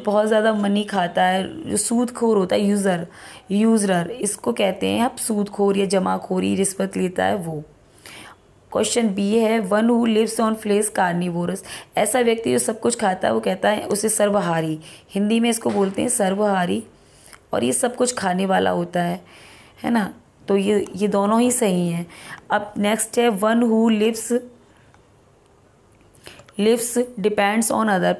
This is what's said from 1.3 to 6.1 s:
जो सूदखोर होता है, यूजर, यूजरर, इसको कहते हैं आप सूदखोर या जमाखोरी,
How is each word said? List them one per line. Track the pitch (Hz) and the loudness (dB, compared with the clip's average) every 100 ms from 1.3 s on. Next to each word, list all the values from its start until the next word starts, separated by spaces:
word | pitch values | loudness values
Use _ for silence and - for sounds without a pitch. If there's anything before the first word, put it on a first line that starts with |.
| 185 185 - - | 2 -2 -8 -4
जो | 208 | -4
सूदखोर | - 233 247 240 233 208 | 0 0 0 0 2 2
होता | 180 - | 2 2
है, | |
यूजर, | 202 202 196 175 170 - - - - | 2 2 0 -2 -4 -14 -20 -20 -4
यूजरर, | 196 226 226 196 180 175 | 2 4 4 2 0 -2
इसको | - 208 - 240 | -4 -4 -4 -4
कहते | 233 196 185 190 | 0 0 0 -2
हैं | 208 | 0
आप | 247 254 | 0 -2
सूदखोर | - 208 202 - 202 196 | -4 -2 -2 0 2 2
या | 196 | 0
जमाखोरी, | 196 185 | 0 0